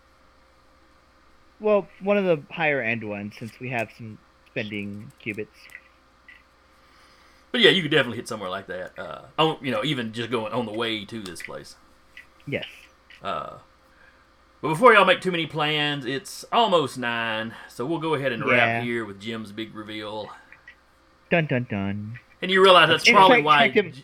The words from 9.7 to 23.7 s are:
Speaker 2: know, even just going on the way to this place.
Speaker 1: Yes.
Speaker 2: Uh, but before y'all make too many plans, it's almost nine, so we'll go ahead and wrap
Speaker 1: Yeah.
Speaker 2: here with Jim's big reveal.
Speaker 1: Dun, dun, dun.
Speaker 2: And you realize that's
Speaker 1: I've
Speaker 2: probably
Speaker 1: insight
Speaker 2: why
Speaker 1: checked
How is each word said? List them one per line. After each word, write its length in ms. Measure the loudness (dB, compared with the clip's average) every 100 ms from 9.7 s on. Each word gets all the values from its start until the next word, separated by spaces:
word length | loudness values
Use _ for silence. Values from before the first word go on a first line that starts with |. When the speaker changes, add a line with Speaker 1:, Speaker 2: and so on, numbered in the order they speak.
Speaker 2:
know, 140 | -4
even 280 | -2 -4 -6
just 180 | -8 -4
going 220 | -4 -4
on 140 | -6 -6
the 60 |
way 320 | -4 -4 -6
to 180 | -8 -12
this 200 | -12 -12
place. 340 | -14 -14 -16 -20 _ _ _ -20 -20 _ -10
Speaker 1:
Yes. 200 | -8 -10 -18 -20 _ _ -14
Speaker 2:
Uh, 360 | -10 -8 -10 -16 -20 _ _ _ _ _ _ _ _ _
but 100 | -6
before 220 | 4 8
y'all 100 | 8
make 160 | 8 4
too 100 | 0
many 160 | -4 -4
plans, 580 | -4 -2 0 -2 -4
it's 400 | -4 -6 -8 -16 -4
almost 480 | 0 2 2 0 -4
nine, 560 | -4 -2 -4 -4 -6 -10 -14
so 180 | -8 -6
we'll 140 | -4
go 140 | -2
ahead 180 | -2 -2
and 120 | -2
wrap 140 | 0 2
Speaker 1:
Yeah. 220 | 2 0
Speaker 2:
here 220 | -4 -6
with 160 | -8 -10
Jim's 320 | -10 -10 -10
big 220 | -10 -12
reveal. 560 | -12 -14 -12 -10 -10 -12 -16 -20 -20 -20 -20 _ _ _ _ -2
Speaker 1:
Dun, 160 | 0 0
dun, 200 | -2 -2
dun. 480 | -4 -4 -6 -8 -14 _ -10
Speaker 2:
And 80 | 0
you 120 | 6
realize 260 | 8 8 8
that's 200 | 4 4
Speaker 1:
I've 60 |
Speaker 2:
probably 220 | 8 8 6
Speaker 1:
insight 60 |
Speaker 2:
why 240 | 6 4
Speaker 1:
checked 80 | 4